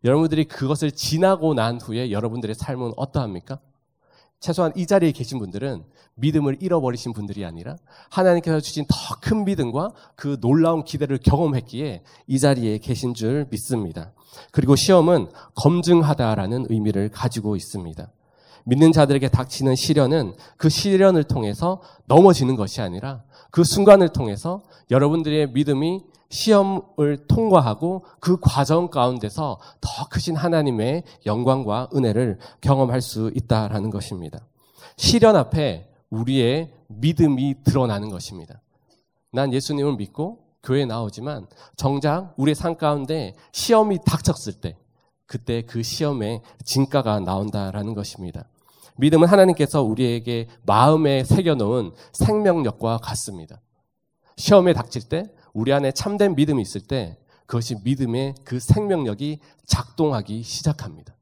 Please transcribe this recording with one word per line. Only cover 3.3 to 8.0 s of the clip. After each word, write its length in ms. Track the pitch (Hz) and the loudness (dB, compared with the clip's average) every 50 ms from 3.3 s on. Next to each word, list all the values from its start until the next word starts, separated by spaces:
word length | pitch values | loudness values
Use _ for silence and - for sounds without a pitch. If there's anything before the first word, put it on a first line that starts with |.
| 95 87 - - 135 143 _ _ _ _ _ _ _ _ _ _ _ _ _ _ _ _ | -8 -12 -12 -14 -16 -16 _ _ _ _ _ _ _ _ _ _ _ _ _ _ _ _
최소한 320 | - 175 165 - 175 160 - | -6 -6 -2 0 -2 -2 -2
이 100 | 185 175 | -4 -2
자리에 260 | 160 202 196 170 160 | 2 2 4 4 2
계신 280 | - - 123 110 131 127 | 0 -2 -8 -8 -8 -10
분들은 440 | 104 92 87 101 127 139 127 87 80 _ _ _ _ _ _ | -10 -8 -8 -8 -8 -8 -8 -10 -12 _ _ _ _ _ _
믿음을 440 | - 120 151 151 156 143 139 135 - | -2 -2 0 0 2 0 0 -4 -4
잃어버리신 500 | 185 185 180 165 135 127 120 117 - 123 107 | -4 -2 -2 0 0 -2 -4 -6 -10 -10 -10
분들이 300 | 104 104 98 98 101 98 | -10 -10 -10 -10 -10 -12
아니라 320 | 85 82 82 87 117 156 175 _ _ _ _ | -12 -12 -14 -14 -16 -16 -18 _ _ _ _